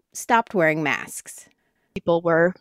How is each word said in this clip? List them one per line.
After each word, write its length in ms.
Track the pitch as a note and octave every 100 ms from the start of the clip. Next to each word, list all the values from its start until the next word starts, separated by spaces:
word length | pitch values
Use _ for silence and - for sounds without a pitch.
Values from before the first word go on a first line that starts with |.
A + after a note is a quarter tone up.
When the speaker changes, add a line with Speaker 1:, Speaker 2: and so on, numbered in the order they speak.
| _
Speaker 1:
stopped 420 | - - A#3 - G#3
wearing 260 | D#3+ D#3
masks. 680 | D3+ A#2+ - - - - - _ _ _ _ -
Speaker 2:
People 260 | - E3+
were 320 | F3 E3 E3+ F#3